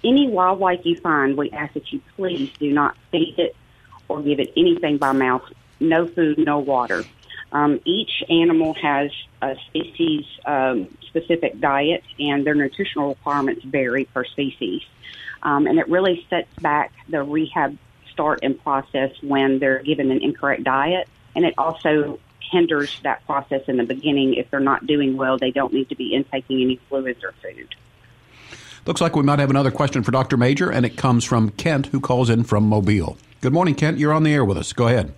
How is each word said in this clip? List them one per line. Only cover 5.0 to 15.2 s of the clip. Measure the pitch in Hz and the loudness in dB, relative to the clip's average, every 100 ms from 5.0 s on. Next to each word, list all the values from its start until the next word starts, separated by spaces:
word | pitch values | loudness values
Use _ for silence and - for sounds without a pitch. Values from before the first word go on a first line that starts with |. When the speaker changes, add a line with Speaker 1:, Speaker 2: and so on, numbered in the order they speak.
| 139 | 2
Speaker 1:
mouth, | 135 131 127 - - _ _ | 2 2 0 -4 -20 _ _
no | 160 160 170 | 2 2 0
food, | 170 160 147 | 0 0 2
no | 151 147 | 0 0
water. | 139 131 120 92 - - - - - | 0 0 0 -4 -6 -14 -20 -20 -6
Um, | 147 147 143 - | 0 2 0 -2
each | 190 220 - - | -4 -4 -8 0
animal | 165 170 160 160 | 2 4 2 0
has | 156 151 139 143 - - _ | -2 -2 0 -2 -6 -18 _
a | 135 135 - | -6 -6 -8
species, | 156 170 - 165 151 143 - - | -8 -8 -2 0 0 -4 -12 -4
um, | 139 131 120 92 - - | 0 0 0 -4 -14 -6
specific | 165 165 170 160 - | -6 -2 -2 -2 -2
diet, | 147 139 147 175 - - | 0 0 0 -2 -6 -8
and | 143 143 143 | -4 -2 0
their | 147 | 0
nutritional | 139 - 196 - 143 | 0 -4 -6 -2 -4
requirements | 135 - 143 135 - | -4 -4 -2 -2 -4
vary | 131 139 127 127 127 | -4 -2 -2 -2 -4
per | 131 127 | -6 -6
species. | - 139 - 107 90 - _ - - | -4 -6 -4 -6 -6 -10 _ -20 -18